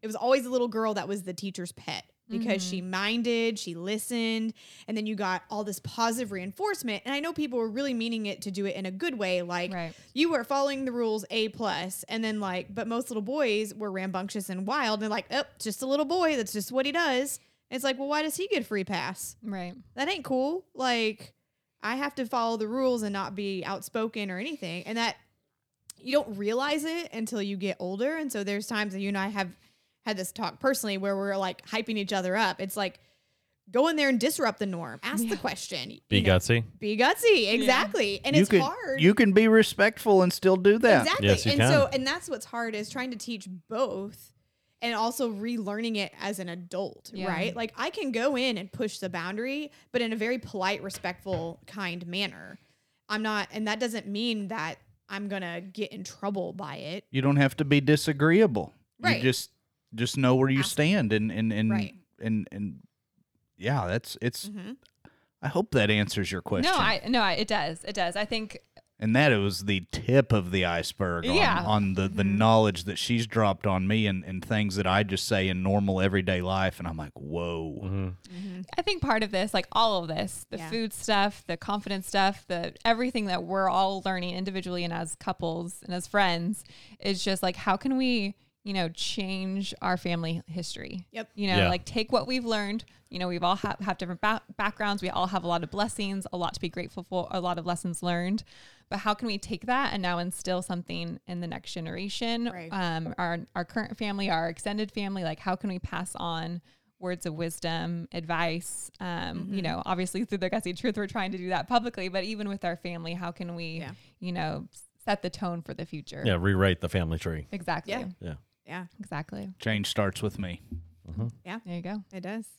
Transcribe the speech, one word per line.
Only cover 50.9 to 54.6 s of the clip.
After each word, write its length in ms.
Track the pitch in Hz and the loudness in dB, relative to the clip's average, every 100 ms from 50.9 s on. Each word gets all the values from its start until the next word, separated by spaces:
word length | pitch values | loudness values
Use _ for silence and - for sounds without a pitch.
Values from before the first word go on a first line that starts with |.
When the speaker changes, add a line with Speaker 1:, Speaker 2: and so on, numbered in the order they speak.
| 185 180 180 196 175 165 170 - | -6 -6 -6 -4 -4 -4 -10 -14
Speaker 1:
kind 400 | 208 185 175 175 | -6 -6 -6 -6
manner. 540 | 180 202 - - - _ _ _ _ _ | -4 -4 -6 -16 -18 _ _ _ _ _
I'm 140 | 214 | -2
not, 240 | 220 214 196 | 0 -2 -2
and 160 | 214 214 | -4 -2
that 120 | 220 | 0
doesn't 260 | 247 220 196 | -2 -2 -6
mean 440 | 202 240 220 196 | -2 -2 -2 -4
that 280 | 170 | -4